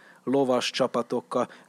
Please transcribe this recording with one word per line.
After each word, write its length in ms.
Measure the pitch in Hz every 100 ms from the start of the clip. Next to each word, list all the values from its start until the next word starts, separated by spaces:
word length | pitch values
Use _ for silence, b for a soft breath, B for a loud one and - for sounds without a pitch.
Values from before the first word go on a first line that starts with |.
| B B
lovas 460 | - 139 131 127 -
csapatokkal. 800 | - 127 117 117 120 - 127 117 B